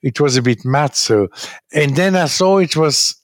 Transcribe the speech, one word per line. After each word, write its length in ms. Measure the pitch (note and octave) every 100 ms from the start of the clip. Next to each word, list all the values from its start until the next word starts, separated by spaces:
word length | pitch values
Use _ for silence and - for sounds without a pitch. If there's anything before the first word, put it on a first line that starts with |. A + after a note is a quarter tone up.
It 200 | C#3 -
was 160 | D3 B2+
a 40 |
bit 220 | B2 A#2
matte, 320 | B2+ C#3 D3 -
so. 320 | - A2 G2+ - - - _
And 240 | D3+ D3 C3+
then 180 | F#3 F#3
I 120 | D#3
saw 320 | - F#3 G3
it 180 | F3+ D#3
was 400 | D#3 C3+ - -